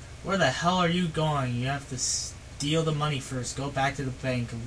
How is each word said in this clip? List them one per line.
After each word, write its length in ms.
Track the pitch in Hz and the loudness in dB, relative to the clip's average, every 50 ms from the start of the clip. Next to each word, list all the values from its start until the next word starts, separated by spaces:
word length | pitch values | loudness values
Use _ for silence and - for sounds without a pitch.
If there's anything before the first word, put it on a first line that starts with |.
| - - - - - | -16 -16 -14 -8 -2
Where 140 | 170 196 | 0 2
the 120 | 190 165 131 | 4 4 4
hell 280 | - - 156 175 185 | 4 4 2 4 4
are 120 | 180 180 170 | 6 4 4
you 180 | 170 180 180 | 4 2 0
going? 480 | 160 - 160 156 156 151 139 131 123 120 | 0 0 2 2 2 2 2 0 0 0
You 120 | 120 123 | 0 0
have 200 | 131 139 139 - - | -2 -2 -4 -6 -6
to 100 | 131 123 | -6 -4
steal 840 | - - - - - - - - - - - - 143 143 156 160 | -2 -2 -2 -2 -4 -6 -10 -12 -14 -12 -8 -4 0 2 4 4
the 120 | 156 160 151 | 4 2 2
money 260 | 147 151 151 143 131 | 2 0 0 0 -2
first. 360 | - - 135 127 120 - - | -4 -4 -4 -4 -4 -4 -4
Go 140 | 131 135 143 | -4 -4 -2
back 260 | - 135 135 139 135 | 0 2 2 2 0
to 60 | - 139 | -2 -4
the 60 | 131 | -4
bank, 400 | 127 - - 131 127 123 120 120 120 117 117 | -4 -4 -2 -2 0 0 -2 -4 -6 -6 -6